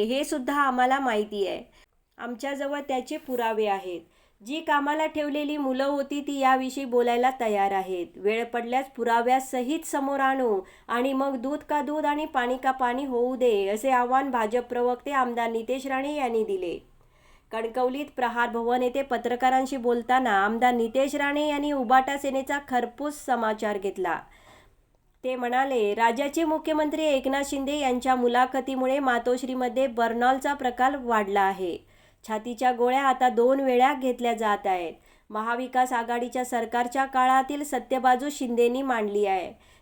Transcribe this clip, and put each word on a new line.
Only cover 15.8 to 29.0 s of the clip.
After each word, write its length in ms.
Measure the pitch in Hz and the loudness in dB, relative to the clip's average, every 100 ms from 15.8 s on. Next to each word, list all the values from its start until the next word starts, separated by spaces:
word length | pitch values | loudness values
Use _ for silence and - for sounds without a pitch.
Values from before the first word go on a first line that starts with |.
| 262 | -2
राणे 280 | 269 277 | -4 -2
यांनी 300 | 294 247 226 | -2 0 0
दिले. 340 | 208 190 180 160 - _ _ _ _ _ - | 0 -2 -4 -8 -12 _ _ _ _ _ -10
कणकवलीत 540 | 220 226 254 254 269 285 - | -6 -4 0 0 0 -6 -2
प्रहार 320 | 233 240 233 | -2 0 -2
भवन 340 | 233 233 247 | 0 0 2
येथे 200 | 247 269 | 2 0
पत्रकारांशी 760 | 277 233 233 240 254 262 262 269 | -2 -2 -2 0 2 2 0 -2
बोलताना 640 | 240 240 233 254 247 196 | 0 0 2 2 4 2
आमदार 300 | 202 226 247 | 2 2 2
नितेश 400 | 240 226 254 277 | 2 0 0 0
राणे 340 | 285 285 294 302 | 0 -2 0 0
यांनी 240 | 285 294 | 0 0
उबाटा 440 | 277 233 262 262 285 | 0 4 4 4 -2
सेनेचा 400 | 277 269 269 285 285 | -2 -4 -2 -4 -2
खरपूस 560 | 247 226 - 294 294 - | -2 -2 -6 -8 -6 -2
समाचार 520 | 240 220 214 214 202 | 0 0 -2 -2 -2
घेतला. 400 | 196 190 175 160 - - - - _ _ _ _ _ _ | -4 -4 -4 -4 -8 -20 -20 -20 _ _ _ _ _ _
ते 120 | 254 254 | -6 -4
म्हणाले, 580 | 240 247 277 254 208 | -2 0 2 2 2
राज्याचे 500 | 208 233 226 285 330 | 2 2 2 0 0
मुख्यमंत्री 600 | 320 311 311 311 302 302 311 | 0 0 0 0 0 0 0
एकनाथ 440 | 269 262 277 277 | 0 0 -2 -2
शिंदे 280 | 277 269 294 | -4 -4 -2
यांच्या 360 | 262 247 254 | 0 0 0
मुलाखतीमुळे 840 | 254 240 240 254 262 262 262 254 | 2 2 2 2 0 -4 -2 0
मातोश्रीमध्ये 880 | 277 | 0